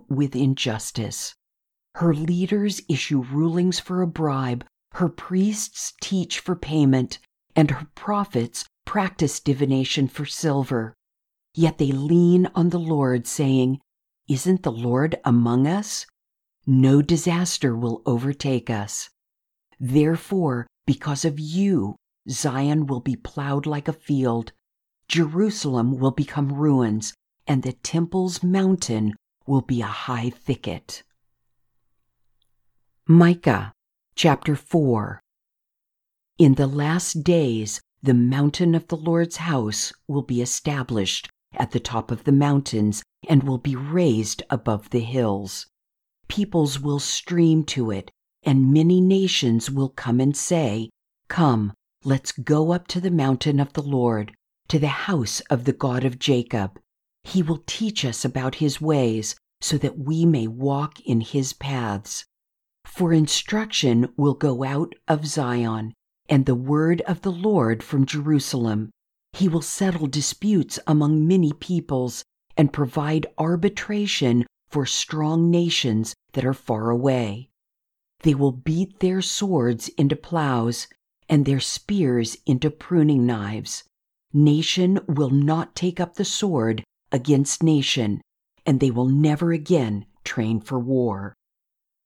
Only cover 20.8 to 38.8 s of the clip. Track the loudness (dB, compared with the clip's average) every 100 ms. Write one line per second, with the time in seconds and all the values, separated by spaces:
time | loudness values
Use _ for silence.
20.8 | -4 -2 -2 -2 -2 -4 -6 -2 0 0
21.8 | -2 -8 _ _ -12 -4 -4 -2 0 0
22.8 | 0 -4 -4 -6 -8 -8 -4 -4 -4 -6
23.8 | -6 -8 -4 -2 0 -2 -6 _ _ _
24.8 | _ _ -4 0 0 2 0 -2 -2 0
25.8 | 0 2 0 0 -4 -2 -4 0 2 4
26.8 | 2 0 -4 -12 _ _ -2 -2 -2 -8
27.8 | -4 -2 -2 -2 -2 -2 0 2 2 0
28.8 | 0 -2 -2 -4 _ _ -2 0 0 -4
29.8 | -4 -8 -8 -6 -6 -8 -6 -6 -6 -10
30.8 | -12 -20 _ _ _ _ _ _ _ _
31.8 | _ _ _ _ _ _ _ _ _ _
32.8 | _ _ 6 8 8 4 0 -2 -4 -16
33.8 | _ _ _ 0 2 2 0 -6 -2 0
34.8 | 0 0 -4 -12 _ _ _ _ _ _
35.8 | _ _ _ _ _ 6 6 6 2 -2
36.8 | -2 -2 -4 -4 2 2 2 -2 -4 -10
37.8 | _ _ 2 4 4 2 0 2 2 2